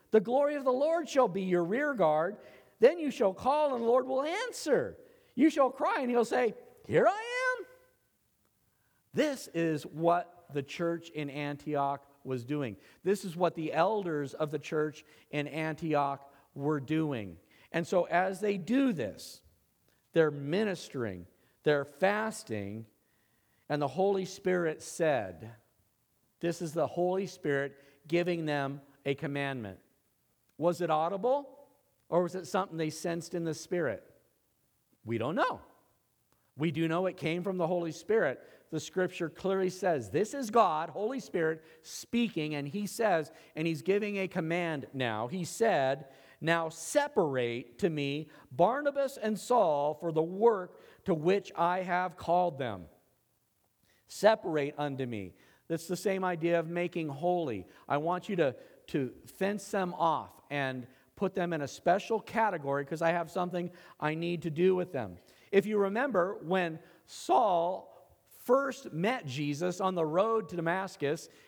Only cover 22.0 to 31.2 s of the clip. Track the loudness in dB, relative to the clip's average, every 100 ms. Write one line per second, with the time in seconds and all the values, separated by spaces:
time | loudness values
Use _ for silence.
22 | 2 2 -2 -6 -8 -6 -6 -10 -14 _
23 | _ _ _ _ _ _ _ -2 -2 0
24 | 0 0 -4 -4 0 2 0 -4 -10 0
25 | 2 2 0 -8 -14 -18 _ _ _ _
26 | _ _ _ _ -4 -2 -4 -2 -2 0
27 | 0 0 -4 -6 -2 0 -2 -8 -20 _
28 | -2 0 2 0 0 0 -2 -6 -14 _
29 | -4 -4 -2 -4 -4 -4 -8 -12 _ _
30 | _ _ _ _ _ -2 0 0 0 2
31 | 0 0